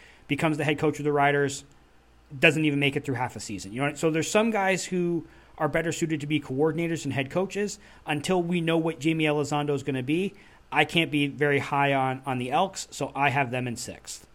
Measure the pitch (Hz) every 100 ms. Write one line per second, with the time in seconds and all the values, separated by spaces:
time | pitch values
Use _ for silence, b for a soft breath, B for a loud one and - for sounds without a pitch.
0 | B B B 143 165 151 147 147 156 147
1 | 147 143 143 143 139 135 - - _ -
2 | _ _ - 139 165 156 151 143 139 143
3 | 139 123 123 113 - 98 98 117 143 151
4 | 165 160 151 214 226 214 190 185 - 180
5 | 175 165 - B B B 151 165 165 151
6 | 165 156 147 151 - 131 160 156 170 156
7 | 143 135 135 175 190 196 208 - B B
8 | B 147 160 185 170 175 165 165 160 160
9 | 151 160 156 147 139 147 147 139 139 135
10 | 127 165 196 - b b b 139 151 175
11 | 156 147 143 131 147 143 - 143 139 139
12 | 131 131 139 127 123 151 190 - - -
13 | 139 135 143 135 127 123 123 113 - 87
14 | - - -